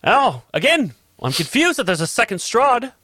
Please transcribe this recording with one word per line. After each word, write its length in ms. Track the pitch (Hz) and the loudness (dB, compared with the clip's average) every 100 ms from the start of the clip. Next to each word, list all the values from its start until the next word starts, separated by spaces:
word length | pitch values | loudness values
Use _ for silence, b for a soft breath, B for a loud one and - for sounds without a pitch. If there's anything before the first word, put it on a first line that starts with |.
Oh, 400 | - 247 262 127 _ | 2 2 2 -2 _
again, 420 | 165 233 330 208 - _ _ | -2 0 0 -2 -8 _ _
I'm 100 | 127 | -6
confused 460 | - 165 262 339 - | -4 -2 0 2 0
that 60 | |
there's 160 | 185 170 | -2 -2
a 60 | 160 | -2
second 300 | - 226 185 | 0 -2 -2
Strahd 540 | - 226 277 247 254 _ | -2 2 2 2 -2 _